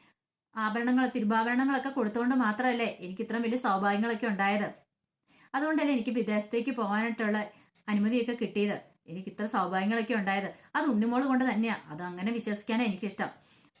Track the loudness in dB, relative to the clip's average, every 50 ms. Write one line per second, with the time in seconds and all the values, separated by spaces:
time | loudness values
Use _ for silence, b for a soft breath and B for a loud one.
0 | b b b _ _ _ _ _ _ _ -6 -4 -2 -2 0 0 2 2 4 4
1 | 4 2 2 0 0 2 2 2 2 2 2 2 2 2 2 0 0 -2 -2 0
2 | 0 0 0 0 2 2 4 4 2 2 2 2 2 0 2 2 0 -2 -4 -6
3 | -8 -8 -6 -6 -6 -4 -2 -2 0 0 0 0 2 2 2 2 2 2 2 2
4 | 2 0 0 0 -2 -2 0 0 2 2 2 0 -2 -4 -6 -10 _ _ _ _
5 | _ _ _ _ b b b b b b -4 -2 0 2 2 2 2 2 2 0
6 | 0 0 0 0 0 0 0 0 0 0 -2 -2 -2 -2 -2 -2 -2 -2 0 0
7 | -2 -2 -2 -2 -2 -2 0 -2 -2 -6 b b b b b b _ -2 0 2
8 | 2 2 2 2 2 0 -2 -2 -4 -2 0 0 0 0 0 -2 -6 -12 _ _
9 | _ -14 -12 -10 -10 -10 -8 -6 -4 -2 0 0 0 0 0 0 0 0 0 0
10 | 0 0 0 0 0 0 0 0 -2 -4 B B B B -2 0 0 2 2 2
11 | 2 2 2 2 2 2 2 2 2 2 2 2 0 0 -2 -4 -6 -10 -10 -10
12 | -8 -8 -6 -4 -4 -2 -2 -2 -2 -2 -4 -4 -2 -2 0 0 0 0 -2 -2
13 | -4 -6 -6 -4 -6 -6 -6 B B B B B B B _ -4